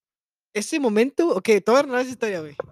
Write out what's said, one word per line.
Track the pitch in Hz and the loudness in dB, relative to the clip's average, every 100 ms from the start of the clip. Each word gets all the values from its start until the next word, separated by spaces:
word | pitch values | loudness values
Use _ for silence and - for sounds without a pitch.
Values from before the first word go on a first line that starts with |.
| _ _ _ _ _ | _ _ _ _ _
ese | 208 208 320 | -8 -6 -2
momento, | 262 208 262 - 339 | 0 2 0 0 0
ok, | 196 | 0
te | - 208 196 | 2 2 4
voy | 262 | 2
a | |
narrar | 285 247 | 2 -2
esa | 254 | -4
historia, | 247 220 180 | -4 -6 -6
güey. | 156 143 - | -8 -12 -14